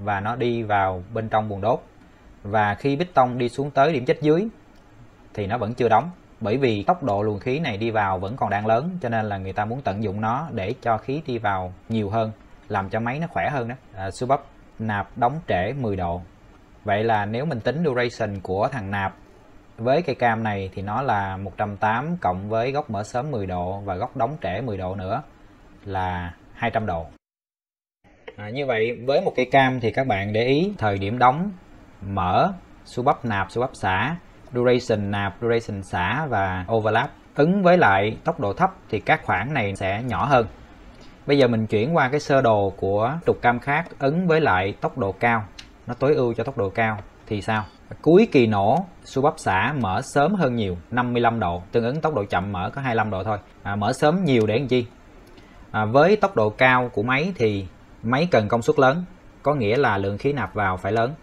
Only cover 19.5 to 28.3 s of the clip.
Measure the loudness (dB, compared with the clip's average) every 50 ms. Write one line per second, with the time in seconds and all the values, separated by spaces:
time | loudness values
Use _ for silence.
19.5 | -20 -20 -20 -20 -14 -6 0 2 2 2 2 -2 -2 0 0 0 0 0 -2 -4
20.5 | -4 -4 -6 -8 -8 -8 -8 -6 -4 -4 -2 0 0 0 0 -4 -6 -8 -8 -10
21.5 | -6 -4 -4 -4 -4 -2 -2 0 0 0 -2 -4 -6 -2 -2 -2 -2 -2 -4 -4
22.5 | -2 -2 -2 0 -2 -4 -4 -4 -6 -6 -6 -4 -4 -4 -4 -4 -4 -4 -4 -4
23.5 | -4 -4 -4 -4 -6 -6 -6 -6 -4 -4 -4 -6 -2 -2 -2 -2 -2 -6 -6 -6
24.5 | -4 -4 -4 -6 -6 -6 -6 -6 -6 -6 -6 -4 -6 -6 -6 -10 -20 -20 -20 -20
25.5 | -20 -20 -20 -20 -20 -18 -12 -6 -4 -4 -2 -2 -4 -4 -8 -8 -12 -16 -20 -20
26.5 | -10 -4 -4 -2 -2 -2 -2 -2 -4 -4 -6 -10 -16 _ _ _ _ _ _ _
27.5 | _ _ _ _ _ _ _ _ _ _ _ _ _ _ _ -20